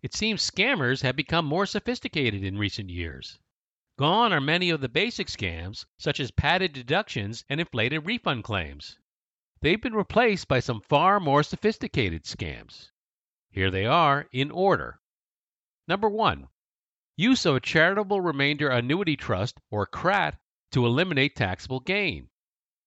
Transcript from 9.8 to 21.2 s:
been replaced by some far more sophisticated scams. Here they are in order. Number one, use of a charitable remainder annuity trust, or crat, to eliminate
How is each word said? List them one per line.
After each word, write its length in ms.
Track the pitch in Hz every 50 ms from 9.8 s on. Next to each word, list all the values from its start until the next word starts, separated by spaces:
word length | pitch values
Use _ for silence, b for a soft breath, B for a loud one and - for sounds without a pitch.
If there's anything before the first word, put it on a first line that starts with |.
been 120 | 247 254 220
replaced 540 | 214 185 - - 214 247 233 202 175 -
by 140 | - 139 123
some 180 | - - 120 107
far 400 | - - 147 143 160 190 202 208
more 240 | 180 143 135 147 151
sophisticated 800 | - - - - 214 220 - - - - 147 113 92 82 78 -
scams. 680 | - - - 104 80 67 55 52 - - - - - _ _ _ _ _ _ _ _ _ _ _ _
Here 180 | - 95 95 95
they 160 | 92 95 98
are 400 | 117 147 175 165 143 139 143 - -
in 200 | - 127 139 151
order. 500 | - 175 190 196 165 95 67 60 - _ _ _ _ _ _ _ _ _ _ _ _ _ _ _ _ _ _
Number 220 | - 175 202 214
one, 400 | 214 202 220 214 165 87 71 69 - _ _ _ _ _ _ _ _ _ _ _ _ _
use 280 | - 175 247 262 - -
of 120 | 175 139
a 20 | 127
charitable 600 | - - - 160 160 175 196 208 208 190 202 196
remainder 480 | 180 170 147 139 139 143 151 143 151 143
annuity 480 | 127 120 120 127 151 190 202 165 147
trust, 420 | - - - 107 90 104 123 - - _ -
or 160 | 107 104 98
crat, 520 | - - - - 175 196 196 - - 78 - _ _ _ _ _ _
to 140 | - 135 120
eliminate 500 | 117 120 143 180 190 165 135